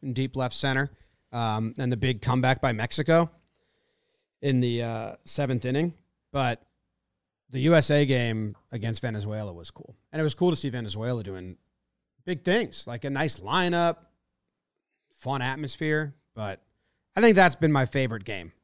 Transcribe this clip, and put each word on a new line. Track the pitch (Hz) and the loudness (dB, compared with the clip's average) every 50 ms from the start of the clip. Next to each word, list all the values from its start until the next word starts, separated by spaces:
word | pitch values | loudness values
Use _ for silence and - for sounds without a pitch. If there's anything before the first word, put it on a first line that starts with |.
in | - 135 | -10 -6
deep | 120 131 131 131 - | -4 -4 -4 -2 -2
left | 135 127 123 - | -4 -4 -4 -4
center, | - 143 139 131 135 143 139 - - _ _ _ _ _ _ | -4 -2 0 0 0 -2 -4 -6 -14 _ _ _ _ _ _
um, | 123 120 117 110 107 110 110 113 - - | -6 -4 -2 -2 -2 -2 -4 -4 -6 -4
and | 131 123 | -4 -2
the | 123 | -2
big | 104 135 131 123 104 | 0 -2 -2 -2 -2
comeback | - 131 123 127 127 131 131 - | -2 0 0 2 4 2 2 2
by | - 127 | 2 0
Mexico | 117 107 117 - - - 139 160 160 170 170 156 - _ _ _ _ _ _ _ _ _ _ _ _ _ _ _ _ _ _ _ _ _ | 0 -2 -4 -4 -4 -2 2 4 4 4 4 2 -2 _ _ _ _ _ _ _ _ _ _ _ _ _ _ _ _ _ _ _ _ _
in | 139 143 131 123 | 0 2 2 4
the, | 123 120 117 117 | 2 2 0 -2
uh, | 117 117 113 110 110 113 - - - | -2 -4 -4 -6 -8 -10 -12 -14 -12
seventh | - - 147 143 127 131 110 123 | -8 -4 -2 -2 0 0 -2 -2
inning. | 127 131 147 170 175 160 _ _ _ _ _ _ _ | -2 0 0 0 -2 -4 _ _ _ _ _ _ _
But | - 139 131 123 113 - _ _ _ _ _ _ _ _ _ _ _ _ _ _ _ _ _ _ | -4 -2 -2 -2 -2 -4 _ _ _ _ _ _ _ _ _ _ _ _ _ _ _ _ _ _
the | 127 131 | -4 0
U | 135 160 170 | 4 6 6
S | 156 139 - | 6 6 6
A | 147 147 147 | 4 4 4
game | 131 135 123 120 113 113 110 107 104 101 - _ _ | 4 2 2 2 0 -2 -2 -4 -6 -8 -12 _ _
against | 123 117 110 117 110 - | -8 -6 -4 -4 -4 -4
Venezuela | - 120 110 107 101 107 107 107 104 98 87 | -6 -6 -6 -6 -6 -6 -6 -8 -8 -10 -12
was | 85 82 - | -14 -16 -18
cool. | - - - - - _ _ _ | -18 -20 -20 -20 -20 _ _ _
And | - 156 | -4 -2
it | |
was | 156 151 - | -2 -2 0
cool | - 180 180 | 2 2 2
to | 156 | 2
see | - - 135 | 0 -2 -4
Venezuela | 117 123 113 101 92 107 113 123 123 117 | -6 -6 -6 -6 -6 -4 -4 -4 -4 -4
doing | 95 98 95 92 92 92 90 - _ _ _ _ _ _ _ _ _ _ _ _ - | -6 -8 -10 -10 -12 -14 -16 -18 _ _ _ _ _ _ _ _ _ _ _ _ -8
big | 180 180 139 - | -8 -6 -4 0
things, | 175 190 240 196 - - - - | 0 2 2 0 -2 -6 -12 -12
like | 120 120 117 - | -10 -10 -8 -6
a | 139 | -4
nice | 139 135 160 - - - | -2 -2 -2 -2 -4 -6
lineup, | 95 104 147 185 180 175 170 170 170 170 165 - - _ _ _ _ _ _ _ _ _ _ _ _ _ _ _ _ _ _ _ _ _ | -4 -2 0 0 2 2 2 2 2 2 0 -2 -8 _ _ _ _ _ _ _ _ _ _ _ _ _ _ _ _ _ _ _ _ _
fun | _ - - 127 139 135 | _ -12 -8 -6 -4 -2
atmosphere. | 151 131 131 147 147 127 - - 160 156 151 156 156 143 - _ _ _ - | -2 -4 -4 -4 -6 -8 -6 -4 -2 0 0 0 -2 -4 -8 _ _ _ -12
But | 113 107 98 95 - _ _ _ _ _ _ _ _ _ _ - | -10 -8 -8 -8 -10 _ _ _ _ _ _ _ _ _ _ 0
I | 196 | 4
think | 233 226 208 | 6 8 8
that's | 196 185 170 - | 8 8 6 6
been | - 160 151 | 2 2 2
my | 147 139 127 | 4 2 2
favorite | - - 139 131 113 113 107 95 | 0 0 -2 -2 -2 -4 -6 -8
game. | 113 104 92 85 80 - _ | -8 -10 -10 -10 -14 -18 _